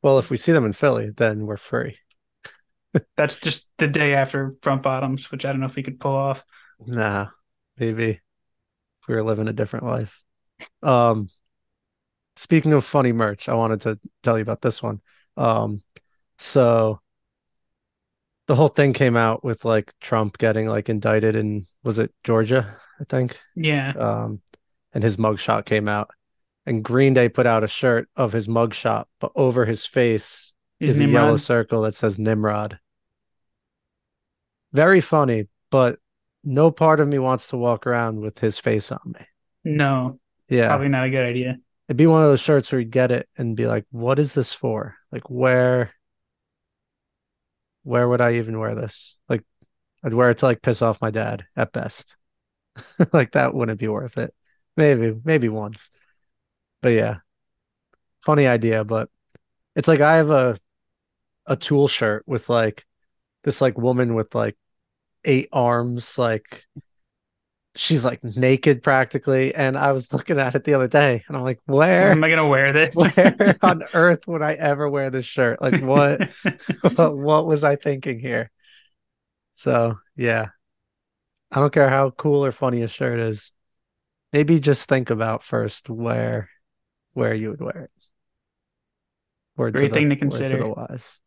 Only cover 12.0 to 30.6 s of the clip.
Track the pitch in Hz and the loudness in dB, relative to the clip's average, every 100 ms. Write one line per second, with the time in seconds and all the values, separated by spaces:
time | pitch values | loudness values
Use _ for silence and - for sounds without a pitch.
12 | _ _ _ - - 160 156 147 - 147 | _ _ _ -20 0 2 4 2 2 0
13 | 127 117 107 101 - 117 113 110 113 110 | 2 0 -2 -4 -4 -2 0 -2 -4 -8
14 | - _ - 113 107 104 120 - 117 101 | -12 _ -2 -2 -2 -4 -4 -4 -10 -10
15 | _ _ _ - 120 113 110 104 _ _ | _ _ _ -2 0 0 -2 -8 _ _
16 | _ _ _ _ - 143 120 117 110 107 | _ _ _ _ -2 2 4 4 0 -4
17 | _ _ _ _ _ _ _ _ _ _ | _ _ _ _ _ _ _ _ _ _
18 | _ _ _ _ - 127 151 - 143 120 | _ _ _ _ -2 4 4 4 2 2
19 | 131 117 113 113 131 113 117 110 104 _ | 2 4 2 0 -6 -4 0 0 -2 _
20 | - 113 104 - 113 110 110 107 104 107 | -4 -2 -2 -2 -2 0 -2 -4 -4 -2
21 | 107 107 110 110 107 104 90 _ 127 110 | 0 2 2 -2 -4 -6 -10 _ -6 -4
22 | 113 _ - 113 110 131 - - _ _ | -4 _ -2 0 2 0 -2 -14 _ _
23 | 151 135 123 - _ - 156 147 135 - | -6 -4 -4 -8 _ -6 -2 -2 -4 -4
24 | 113 110 110 107 _ _ _ _ _ 120 | -4 -4 -6 -10 _ _ _ _ _ -2
25 | 110 98 110 104 - 107 - 107 104 104 | -2 0 -2 -2 -2 -2 0 -2 0 -4
26 | 104 _ _ _ _ _ - 113 107 123 | -6 _ _ _ _ _ -6 -6 -2 2
27 | 139 131 120 120 120 113 107 - 131 117 | 4 4 2 2 2 2 0 -2 0 0
28 | - - 123 113 104 113 117 - 117 110 | -4 -4 -2 -2 -2 0 -2 -2 -4 -4
29 | - _ - - 131 123 113 110 - 135 | -6 _ -8 0 0 2 -2 -4 -4 0
30 | 120 110 - - - _ | 2 0 -4 -14 -16 _